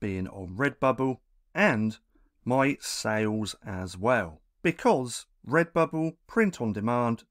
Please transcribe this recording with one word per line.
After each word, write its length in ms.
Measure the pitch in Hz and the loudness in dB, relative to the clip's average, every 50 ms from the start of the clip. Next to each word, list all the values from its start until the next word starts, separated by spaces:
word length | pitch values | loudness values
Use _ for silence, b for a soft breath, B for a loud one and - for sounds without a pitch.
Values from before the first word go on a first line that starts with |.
being 260 | 110 101 95 92 92 - | -6 -4 -4 -4 -6 -8
on 280 | - 98 92 87 90 | -8 -12 -12 -10 -4
Redbubble 600 | 104 139 143 - - 139 131 120 123 131 135 127 - _ _ _ _ _ _ - | -2 -2 -2 0 0 0 0 2 2 -2 -2 -2 -6 _ _ _ _ _ _ -2
and 440 | 170 208 190 127 107 110 110 - - _ _ _ _ _ _ _ _ _ | 2 2 2 2 2 0 -2 -4 -6 _ _ _ _ _ _ _ _ _
my 320 | 113 127 135 135 143 135 - | 0 2 2 2 2 0 -2
sales 760 | - - - - - 110 107 107 110 107 107 110 107 95 - - | -6 -8 -8 -4 -2 -2 0 0 0 0 0 -2 -4 -6 -8 -12
as 360 | - 110 95 92 92 85 92 90 | -12 -10 -8 -8 -8 -8 -8 -2
well. 420 | 101 123 127 113 92 82 78 - _ _ _ _ | 2 2 2 2 0 -2 -8 -16 _ _ _ _
Because 640 | - 170 165 - - 247 196 135 127 120 - - - _ _ _ - | -2 -2 0 2 4 4 4 4 2 -4 -8 -12 -14 _ _ _ -6
Redbubble, 680 | 107 139 165 170 170 - 165 160 156 - 160 160 160 160 _ _ | 0 2 2 2 2 2 2 2 2 0 -2 -2 -2 -4 _ _
print 360 | - - 226 220 190 - - | -4 0 2 2 2 0 -2
on 100 | 123 110 | -4 -2
demand, 520 | 95 104 104 117 120 120 120 117 117 - - _ | -2 -2 -2 0 0 2 2 0 -2 -2 -6 _